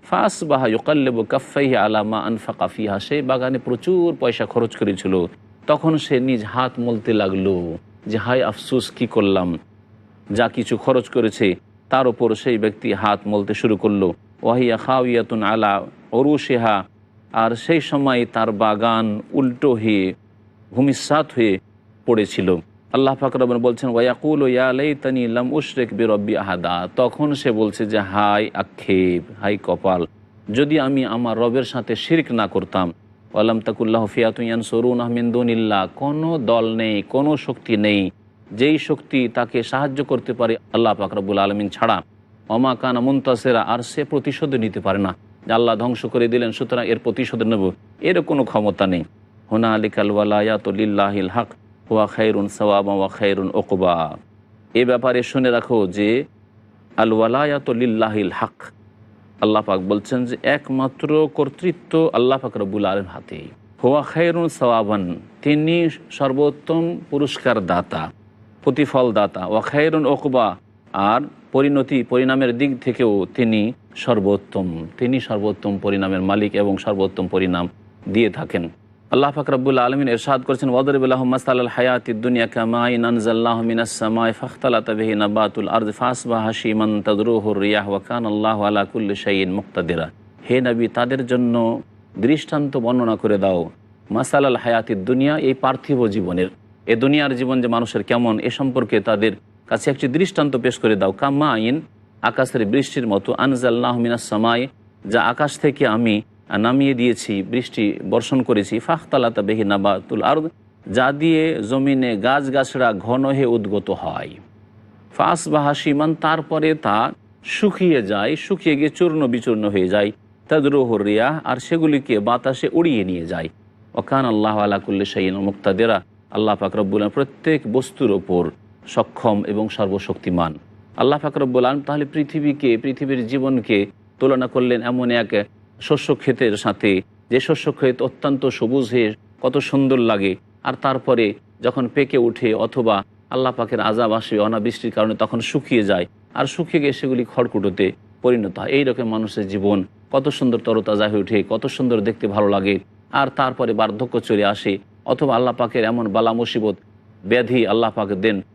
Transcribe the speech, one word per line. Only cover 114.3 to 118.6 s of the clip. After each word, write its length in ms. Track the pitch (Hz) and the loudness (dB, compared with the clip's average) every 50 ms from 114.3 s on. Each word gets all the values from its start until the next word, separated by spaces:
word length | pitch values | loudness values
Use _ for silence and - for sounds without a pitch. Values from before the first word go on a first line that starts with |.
| - - - - - - - - - - - - - - - - - | -14 -18 -20 -20 -20 -20 -20 -20 -20 -20 -20 -20 -20 -20 -20 -12 -2
ফাসবাহা 520 | - - 165 175 165 - 156 151 151 143 | 0 2 2 2 0 -2 0 0 2 2
হাশিমান, 500 | 147 147 147 - 160 139 143 151 160 156 | 2 0 0 0 0 0 2 2 0 0
তারপরে 600 | - - 156 160 165 151 - 160 156 151 160 160 | 0 0 0 0 0 -2 -4 -2 0 2 0 0
তা 360 | 151 - 107 101 107 120 147 - _ _ - - _ - | 0 0 0 2 2 0 -2 -4 _ _ -20 -20 _ -12
শুকিয়ে 580 | - - - 214 202 - - 190 175 156 127 | -10 -4 0 0 0 2 2 2 4 4 4
যায়, 340 | 104 95 104 101 104 127 156 | 2 0 -2 0 0 -2 -2
শুকিয়ে 400 | 151 - - 202 - | -4 -4 -4 -6 0